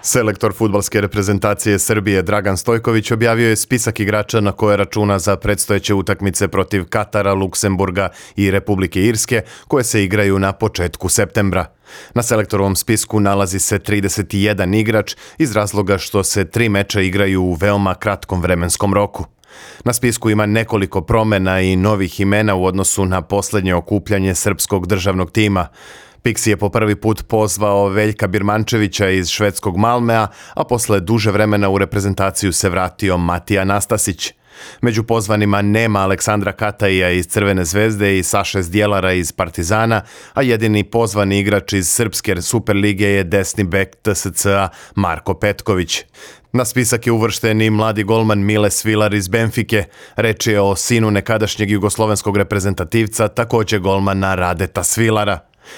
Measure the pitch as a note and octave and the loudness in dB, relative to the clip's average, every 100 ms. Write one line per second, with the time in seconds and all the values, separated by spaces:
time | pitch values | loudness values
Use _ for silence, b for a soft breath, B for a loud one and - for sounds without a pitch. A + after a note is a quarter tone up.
0 | - B2+ A2 G2+ A2 G2 A2 G2+ - G#2+ | 0 0 0 0 -2 0 0 0 0 -2
1 | G2+ G#2 G2+ G2+ G#2+ G#2 A2+ G2 - G#2+ | 0 -2 0 0 0 0 0 0 2 0
2 | G2 G2 F2 G#2 G2 F#2+ - A#2 A#2 A2+ | 2 0 0 0 0 -2 0 0 2 0
3 | G#2+ A2+ A#2 A2+ A#2 A2 - B2+ A#2 - | 0 0 2 2 2 0 0 -2 -2 -2
4 | G#2 G#2+ G#2 A2+ G2+ F#2+ G#2+ G2+ G2 G#2+ | -2 -2 0 0 0 0 0 2 0 0
5 | G#2 G2 F#2+ F#2+ G#2 G2+ - G2+ G2+ G2+ | 0 0 0 0 0 -2 0 -2 0 0
6 | F2+ G2 G2+ F2 G2 F#2+ F#2 G2+ E2+ A2 | 0 -2 -2 -2 -2 0 0 -2 -2 -4
7 | G2+ G#2+ G2 F#2+ F#2+ - G#2 F#2 F#2+ F2+ | -2 -2 0 0 -2 -2 -2 0 0 -2
8 | F#2 B B - G2 F#2+ G2+ G2 F#2 F#2+ | -4 B B -2 0 0 0 0 0 2
9 | G#2+ A2 - A#2 B B B C#3+ A#2+ A2+ | 2 2 0 -2 B B B -2 0 0
10 | G2 G#2 G2+ F#2+ G2 G2 G#2+ - F2 - | 0 2 2 2 0 0 -4 -2 -4 -4
11 | F2+ - G2 A2+ G2+ F2+ E2 _ B B | -4 -2 0 0 0 0 -4 _ B B
12 | B A#2+ A2+ A2+ G#2 G2+ G2 F#2+ - G#2+ | B -4 0 0 0 0 0 -2 0 -2
13 | - G#2+ G2+ G2 F#2+ F#2+ - G2+ - G2+ | 0 0 2 2 0 -2 -2 -2 0 -2
14 | G2 - F#2 G2+ G2+ G2+ F2+ G#2+ A2 A2 | -2 -4 -2 0 0 0 0 0 2 0
15 | G2+ - B B D3 G#2+ G#2 G#2 F#2+ G2 | -2 -10 B B 0 0 0 -2 0 -2
16 | - G2+ F#2 G2+ F2+ G#2+ A#2 G2+ G2+ G#2 | 0 -2 0 -2 -2 0 2 0 0 0
17 | F#2+ G2 G2 F#2 F2+ E2+ G2+ G2+ G2 F#2 | 0 2 2 2 0 0 0 2 0 0
18 | G#2+ G2 - F#2 F2 F2+ F2 - G2+ G2 | -4 -4 -4 -2 0 0 0 -2 0 2
19 | G2+ - - _ B B B B B2 A#2+ | 0 -4 -12 _ B B B B -4 0
20 | B2 A2+ A2+ G#2+ G#2 A2 A2 A2 F#2+ F#2+ | 0 0 0 2 2 2 0 0 0 -2
21 | F2 A#2 A2 G2+ F#2 F#2 F#2 F#2 G2 G#2 | 0 2 2 2 2 2 2 2 2 2
22 | F#2 - G2 G2+ G#2+ F#2+ F#2 F#2 F#2 - | -2 0 0 2 2 2 0 0 -2 0
23 | F#2 F#2 D#2 G2+ - G#2+ F#2 F2 - G#2 | 0 -2 -2 -4 0 -2 0 0 0 -4
24 | - G2+ F#2+ F2+ G#2 F2+ - G2+ F2+ G2 | 0 0 0 0 -2 -2 -2 -2 0 -2
25 | F#2 F#2 F2+ - G#2+ F#2+ E2 B B B | 0 -2 -2 0 2 0 -2 B B B
26 | B B B2 G#2+ A2+ G2+ G#2 A#2 G#2+ G2+ | B B -4 -2 0 0 0 0 0 0
27 | A2 G#2+ - A2 G#2+ F#2+ G#2 G2+ G2+ F#2+ | -2 -2 -2 0 0 0 2 2 2 2
28 | G#2+ G#2+ G2+ G2 G2+ G#2+ G#2+ A2+ G#2 - | 0 0 -2 0 0 0 0 0 0 0
29 | G2 F#2+ F2+ - G#2 - G#2 F2+ A2+ B2 | 0 2 0 0 -2 0 -4 0 2 2
30 | A#2+ A2+ G#2 B B - D#3 A#2+ - G2+ | 2 2 0 B B -8 -2 -2 0 0
31 | E2+ A#2 G#2+ G2+ G#2+ G#2 G2 G2 G2 G#2+ | 2 0 2 2 2 2 2 2 0 -2
32 | G2 F#2+ F#2+ - G2+ E2 G2 F2+ F2+ - | -2 0 -2 0 -2 0 0 0 -4 -2
33 | G2 F2+ E2+ F2 - G2 F#2+ G2+ - A2 | 0 0 0 -2 0 0 2 0 0 -2
34 | - F2+ - - B B B B A#2+ A2 | -2 -4 -8 -12 B B B B -2 0
35 | A2 A2+ G2+ G#2+ G#2 G2+ G2+ G#2+ A2+ G#2 | 0 -2 0 0 2 2 2 2 2 2
36 | F#2+ F#2+ - G#2 G2 - G#2+ G2+ G2+ F#2+ | 0 0 0 0 -2 -4 -4 0 2 2
37 | F2+ F2+ F2 - G2+ F#2+ E2+ G2 A2 G#2 | 2 0 0 0 0 0 0 0 0 2
38 | G2+ F#2+ F2 G2+ F#2+ G2+ E2+ G2 G#2 G2 | 2 2 0 -2 -2 -4 -2 0 2 2
39 | F#2 F#2 E2+ - F2+ F2 E2+ G#2+ A2+ A2 | 0 0 -2 -4 -6 -4 -2 0 2 0
40 | G#2+ B B - C3 A2+ A2 G#2+ G2+ A#2 | -2 B B -2 0 2 2 2 0 0
41 | A2+ G#2 G2 G2 G2+ G#2 - G2 F2 - | 0 0 0 2 2 0 0 -2 -2 -2
42 | A2+ - - F2+ D#2+ A#2 - G2+ G#2 G2 | -2 -2 -2 -4 -2 -2 0 0 2 2
43 | G2+ G2+ F2 G2+ F#2+ - F#2+ F#2+ F#2+ - | 2 2 2 0 0 -2 -2 0 -2 -4
44 | G#2+ G2 G2 - G2+ G2 F#2+ B B - | -4 -2 -4 -2 0 2 0 B B -2
45 | F#2 D#2+ - F2+ G#2 G2 - F#2+ E2+ - | -2 -2 -4 -2 -2 -2 -2 -2 0 -6
46 | - B B B B B2 B2 B2+ A#2 A#2 | -10 B B B B -2 0 0 0 0
47 | A#2+ A#2 A2+ - A#2 G#2+ A2 G#2+ A2 G#2+ | 0 0 0 0 0 2 2 2 0 -2
48 | G2+ A2+ A2 G#2 G2+ G#2+ G#2 - G#2+ G#2+ | 0 2 2 2 2 2 2 0 0 0
49 | G#2+ G#2 F#2 A2+ A2+ A#2 A2 A2 F#2 B | 2 0 0 0 0 -2 -2 -2 -2 B
50 | B - A2+ G#2 - G#2 G2 F#2+ - A#2 | B -2 -2 0 0 2 2 0 0 2
51 | A2 G2+ F#2 A2 G#2+ - G#2 G#2 G2+ - | 2 0 0 -2 -2 -2 0 0 0 0
52 | A2 G2+ G#2+ G2+ G2 G2+ G2 F#2 F#2 A#2 | 0 0 0 0 0 0 -2 -4 -2 0
53 | A2 - A2 - A#2 A#2 G#2+ G#2+ F#2 G2 | -2 -2 -2 -2 0 0 0 0 0 0
54 | G2 G2 F#2+ F#2 F2+ F2+ F#2+ - F2 - | 0 0 0 0 -2 -2 -4 -2 -4 0
55 | A2+ A2 G#2 F2 _ B B | 0 0 -2 -4 _ B B